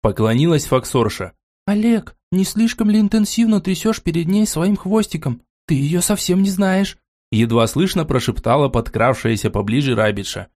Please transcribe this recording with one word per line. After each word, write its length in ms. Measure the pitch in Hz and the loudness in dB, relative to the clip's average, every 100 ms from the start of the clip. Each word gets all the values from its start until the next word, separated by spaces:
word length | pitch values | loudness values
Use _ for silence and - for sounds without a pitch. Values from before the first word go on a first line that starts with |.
поклонилась 640 | 110 98 110 117 160 156 | 0 0 0 2 2 0
Факсорша. 680 | - 131 - 135 110 - 92 _ _ _ - | 0 -2 0 0 0 -2 -12 _ _ _ -4
«Олег, 500 | 208 226 226 - - _ | 0 2 0 -2 -20 _
не 120 | 180 | -2
слишком 440 | 196 - 226 - 208 | -2 0 -2 0 2
ли 100 | 208 | 4
интенсивно 640 | 208 220 208 - 233 214 | 2 2 0 0 2 2
трясёшь 400 | 190 185 220 220 | 0 -2 -2 -2
перед 260 | - 170 165 | -2 -2 0
ней 200 | 202 214 | 0 0
своим 300 | - 180 202 | 0 0 0
хвостиком? 680 | 185 214 208 160 143 120 _ _ - | 0 0 0 -4 -6 -8 _ _ -2
Ты 80 | |
её 260 | 139 143 175 | 0 2 0
совсем 420 | 175 208 - 185 | 0 -2 0 0
не 60 | 196 | 2
знаешь», 480 | 190 196 185 196 - _ _ _ | 0 0 2 -2 -6 _ _ _
едва 360 | 110 113 113 113 | 0 2 2 2
слышно 400 | 139 185 - 156 | 0 0 0 0
прошептала 640 | 127 - 113 - 131 139 | -2 -2 -4 0 2 2
подкравшаяся 800 | 120 - 110 117 127 113 110 110 | 0 -4 0 0 0 0 0 -2
поближе 440 | 101 101 117 139 | -2 -2 0 0
Рабиша. 540 | 117 107 101 95 - 98 | 0 0 -2 -8 -10 -12